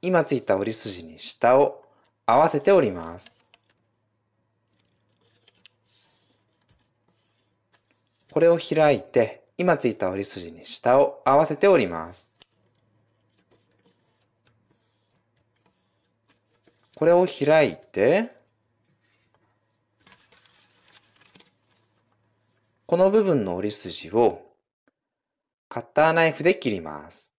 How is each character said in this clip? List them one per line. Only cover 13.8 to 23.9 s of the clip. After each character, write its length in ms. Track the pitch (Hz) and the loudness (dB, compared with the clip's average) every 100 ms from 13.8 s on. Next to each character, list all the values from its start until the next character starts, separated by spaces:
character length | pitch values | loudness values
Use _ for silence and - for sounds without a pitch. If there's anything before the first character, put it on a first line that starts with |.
| _ _ _ _ _ _ _ _ _ _ _ _ _ _ _ _ _ _ _ _ _ _ _ _ _ _ _ _ _ _ _ - | _ _ _ _ _ _ _ _ _ _ _ _ _ _ _ _ _ _ _ _ _ _ _ _ _ _ _ _ _ _ _ -2
こ 80 | |
れ 80 | 160 | 2
を 120 | 175 | 4
開 500 | 180 - 143 156 135 | 2 -2 2 4 4
い 20 | 78 | -2
て、 560 | _ - 107 175 233 _ _ _ _ _ _ _ _ _ _ _ _ _ _ _ _ _ _ _ _ _ _ _ _ _ _ _ _ _ _ _ _ _ _ _ _ _ _ _ _ _ _ _ _ _ | _ 0 2 2 -2 _ _ _ _ _ _ _ _ _ _ _ _ _ _ _ _ _ _ _ _ _ _ _ _ _ _ _ _ _ _ _ _ _ _ _ _ _ _ _ _ _ _ _ _ _
こ 120 | - 175 | -6 0
の 160 | 190 | 2
部 100 | 214 | 2
分 220 | 196 151 | 0 -2
の 100 | 98 | -2
折 140 | 87 104 | -6 -6
り 40 | |
筋 380 | 104 95 | -6 -8